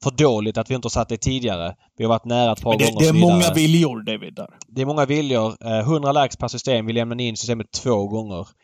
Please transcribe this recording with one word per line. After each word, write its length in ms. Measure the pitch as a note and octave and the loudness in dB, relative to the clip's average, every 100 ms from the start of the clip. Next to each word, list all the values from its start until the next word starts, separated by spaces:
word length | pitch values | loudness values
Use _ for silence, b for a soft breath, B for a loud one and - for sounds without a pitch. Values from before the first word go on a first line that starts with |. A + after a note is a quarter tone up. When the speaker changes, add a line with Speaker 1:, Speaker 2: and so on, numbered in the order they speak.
Speaker 1:
för 80 | C#3 | -4
dåligt 460 | B2 D3 A2 G#2+ G#2+ | 2 2 2 -2 -4
att 120 | A2 | -4
vi 40 | B2+ | -4
inte 100 | A2+ | -4
har 40 | |
satt 200 | B2 A2+ | -4 -2
det 80 | A2+ | -4
tidigare. 560 | - C3 A#2+ F2+ E2+ - _ - | -4 -2 -2 -4 -6 -10 _ -4
Vi 60 | |
har 60 | A2+ | 0
varit 160 | A2+ A#2 | 0 0
nära 260 | A#2+ A#2+ | 0 2
ett 100 | G#2+ | 0
par 80 | A#2 | 0
Speaker 2:
Men 60 | A2 | 2
det, 60 | A2+ | 2
Speaker 1:
gånger 140 | - | 4
Speaker 2:
det 60 | D#3+ | 4
är 40 | |
Speaker 1:
och 40 | |
så 0 | |
vidare. 200 | D#3+ F3 | 6 6
Speaker 2:
många 200 | F3 E3+ | 6 4
viljor, 500 | D#3 D#3 E3 D#3 A#2 | 2 4 4 2 -2
David, 320 | G#2+ G#2+ F2+ - | -8 -8 -10 -14
där. 120 | - - - B2+ | -16 -18 -12 -6
Speaker 1:
Det 60 | |
är 40 | C3+ | -2
många 200 | D3+ C3+ | 0 0
viljor. 500 | D3 D3 B2 A2 - A#2 | 0 0 0 0 -4 -4
Eh, 200 | A2 G#2+ | -2 0
hundra 260 | D#3+ C#3 | 0 2
likes 260 | D3 C3+ - | 2 0 -2
per 100 | A#2+ | -8
system. 380 | A#2+ - A#2+ A2 | -6 -2 -2 0
Vi 80 | |
lämnar 280 | A#2 A#2 A#2+ | -2 -2 -4
in 160 | A#2+ A2 | -6 -4
systemet 300 | A2+ A#2 G#2 | -4 -6 -6
två 360 | - C3+ G#2+ G2+ | -6 0 0 0
gånger. 400 | A2 G#2+ F2+ E2+ _ | -6 -6 -10 -12 _